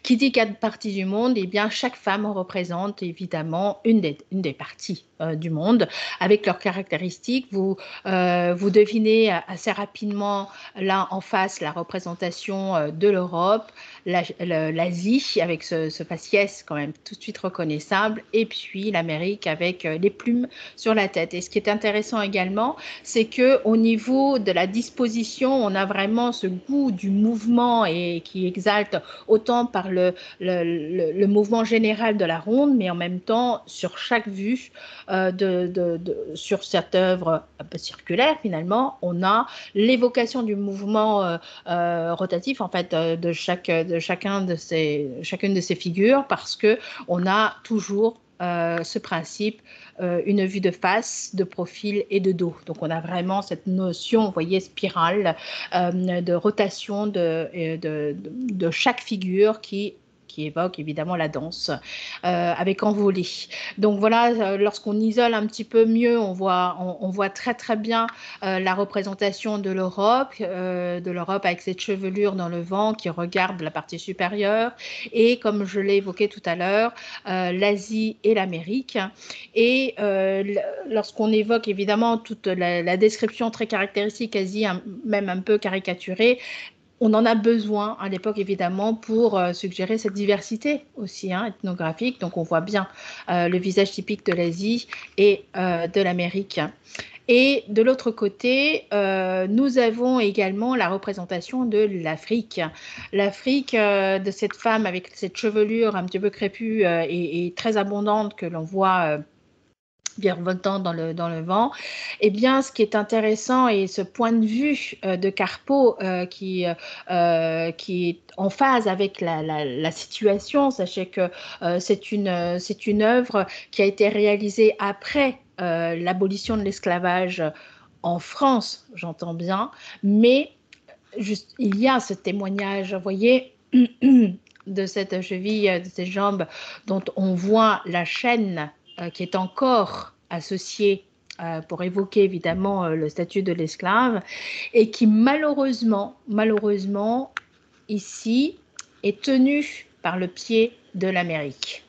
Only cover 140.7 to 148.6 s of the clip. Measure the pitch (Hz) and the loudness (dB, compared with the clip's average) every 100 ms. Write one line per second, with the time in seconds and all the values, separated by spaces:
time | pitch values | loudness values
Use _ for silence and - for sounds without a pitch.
140.7 | - 202 196 _ _ _ - 170 165 160 | 0 2 2 _ _ _ -12 -8 -8 -8
141.7 | 165 180 190 196 214 196 180 165 180 196 | -6 -4 -2 0 4 4 2 -2 0 0
142.7 | 196 175 160 151 151 175 196 190 170 160 | 0 0 0 -2 -4 -2 -2 -2 -2 -4
143.7 | - 185 214 254 214 - - - - - | -4 0 2 2 0 -6 -12 -10 -10 2
144.7 | 240 220 - 220 214 240 302 302 285 269 | 4 4 4 6 6 6 4 0 0 0
145.7 | 233 226 202 202 - 277 208 220 214 214 | 0 2 0 -2 -10 -4 0 2 2 0
146.7 | 202 196 202 214 240 269 - _ _ _ | -2 -2 -2 -2 -2 -4 -12 _ _ _
147.7 | _ - 214 - - 226 240 302 - | _ -8 -8 -8 -8 0 2 0 -4